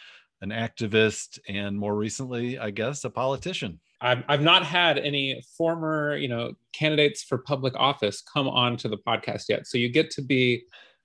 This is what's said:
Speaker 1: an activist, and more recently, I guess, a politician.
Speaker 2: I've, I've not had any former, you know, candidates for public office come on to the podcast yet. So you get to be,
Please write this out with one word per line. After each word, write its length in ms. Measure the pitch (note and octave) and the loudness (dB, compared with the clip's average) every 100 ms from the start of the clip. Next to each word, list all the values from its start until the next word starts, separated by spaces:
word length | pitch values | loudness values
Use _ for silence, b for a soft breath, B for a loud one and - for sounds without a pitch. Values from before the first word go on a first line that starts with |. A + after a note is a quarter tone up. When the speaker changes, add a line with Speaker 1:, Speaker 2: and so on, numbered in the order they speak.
| B B B _ | B B B _
Speaker 1:
an 100 | G2 | -8
activist, 880 | A2 A2+ - A2 A2 A2 - - - - | -4 -6 -4 2 4 4 2 -8 -14 -8
and 260 | G2+ G2+ G2+ | -6 -4 -4
more 200 | G2+ G#2 | -2 -2
recently, 640 | A2 - B2+ B2 B2 A#2+ | -2 -4 -6 -4 -4 -4
I 100 | A2 | -6
guess, 340 | G2+ A2+ C#3+ | -4 -4 -4
a 60 | B2 | -6
politician. 680 | A#2 B2+ C3 F3 F#3 A2 D#2+ _ _ | -2 -2 -2 -6 -6 -8 -10 _ _
Speaker 2:
I've, 240 | B2 B2 - | 0 2 2
I've 140 | C#3+ | 4
not 200 | D#3 F#3 | 6 6
had 360 | D#3 F3+ F3 C#3 | 6 4 4 4
any 420 | C#3+ C#3+ C3+ B2+ - - | 0 -2 -2 -6 -10 -2
former, 600 | E3 E3 D#3 D#3 D3 D3 | -2 0 -2 -2 -2 -2
you 100 | C#3 | -4
know, 260 | A#2 A#2 - _ | -4 -6 -8 _
candidates 520 | - D#3 D3+ D3 D3 | -2 2 4 4 2
for 160 | - B2 | -4 -6
public 340 | - C#3 C3 - | -2 -2 -2 0
office 440 | C3+ C#3 G#2 - | 0 2 -2 -2
come 260 | - D3 C3+ | -6 -2 0
on 300 | B2+ B2 A#2 | 0 0 0
to 120 | A2+ | -4
the 100 | G#2 | -6
podcast 460 | - A2+ - A2 - | -2 -4 -4 -6 -2
yet. 160 | G#2+ - | -4 -2
So 140 | B2+ | -2
you 100 | B2 | 2
get 220 | C3 D#3+ | 2 0
to 100 | - | -4
be, 440 | C3 C3 B2+ A#2 - B B B | 0 2 4 2 -4 B B B